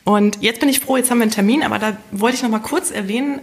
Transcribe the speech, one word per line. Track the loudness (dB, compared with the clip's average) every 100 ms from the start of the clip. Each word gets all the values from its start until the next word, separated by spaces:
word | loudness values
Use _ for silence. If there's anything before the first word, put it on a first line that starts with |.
Und | 0 2 2 2
jetzt | -2 0
bin | 0
ich | 0
froh, | 0 0
jetzt | 2
haben | 2
wir |
einen | 2
Termin, | 2 2 2
aber | 0 0
da | -2 -6 -8
wollte | -2 0 0
ich |
noch | -2
mal | -2
kurz | -2 -4 -4
erwähnen, | -4 -4 -2 -2 -6